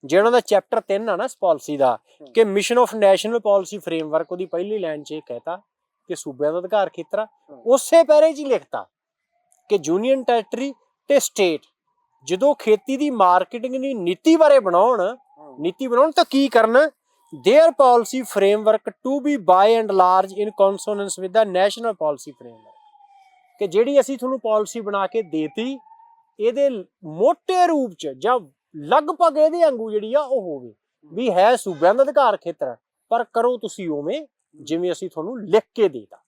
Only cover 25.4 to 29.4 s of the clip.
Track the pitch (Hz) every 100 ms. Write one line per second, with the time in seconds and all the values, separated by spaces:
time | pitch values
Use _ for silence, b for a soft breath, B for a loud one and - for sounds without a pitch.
25.4 | 156 156 240 269 - - _ _ _ _
26.4 | 214 247 277 240 180 _ 170 156 233 320
27.4 | _ 370 349 311 247 170 156 131 180 247
28.4 | 156 _ _ 156 147 254 302 330 339 294